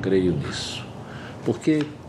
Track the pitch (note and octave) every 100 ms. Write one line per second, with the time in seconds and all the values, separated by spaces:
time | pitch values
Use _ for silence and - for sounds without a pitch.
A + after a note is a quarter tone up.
0 | F#2+ F#2+ F#2 D2+ C2+ - - - - -
1 | - - - - - A2+ - D3+ D3 -